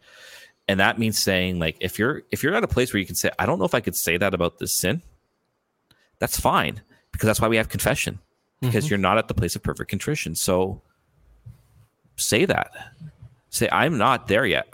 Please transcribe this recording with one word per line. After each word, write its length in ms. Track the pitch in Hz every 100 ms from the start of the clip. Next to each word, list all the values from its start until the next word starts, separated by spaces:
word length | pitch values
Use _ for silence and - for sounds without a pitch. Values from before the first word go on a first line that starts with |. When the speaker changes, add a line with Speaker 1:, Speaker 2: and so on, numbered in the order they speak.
| _ - - - - _ -
Speaker 1:
And 120 | 98
that 180 | 101 117
means 200 | 110 101
saying, 400 | - 92 92 87
like, 180 | 80 -
if 180 | 92 -
you're, 240 | 117 - -
if 120 | 104
you're 120 | 139
at 80 | 220
a 40 | 107
place 240 | - 123
where 80 | 104
you 60 | 90
can 80 |
say, 160 | 87 - -
"I 80 | 95
don't 120 | 180
know 60 |
if 100 | 185
I 60 | 123
could 160 | 92 -
say 220 | - 87
that 160 | 98
about 240 | 90 85 -
this 160 | -
sin," 260 | - 90 165 - _ _ _ _ _ _ _ _ _ _ _
that's 200 | - -
fine, 440 | 127 175 80 107 - _ _
because 140 | - 110
that's 140 | 107
why 80 | 113
we 80 | 113
have 140 | 113
confession, 480 | 101 110 131 - 95 - _ _ _
because 240 | 127 113
Speaker 2:
Mm-hmm. 60 | 156
Speaker 1:
you're 80 | 101
not 180 | 92 110
at 120 | -
the 60 |
place 220 | - 87 -
of 60 |
perfect 260 | - - -
contrition. 460 | 98 - 151 80
So 480 | 82 - 92 95 104 - _ _ _ _ _ - - _ _ _ _ _ -
say 280 | - 110
that. 260 | 190 - - - - - - - - _ _
Say, 200 | - 117
"I'm 240 | 92 139 139
not 320 | 120 123 -
there 160 | 98
yet. 240 | 120 69 -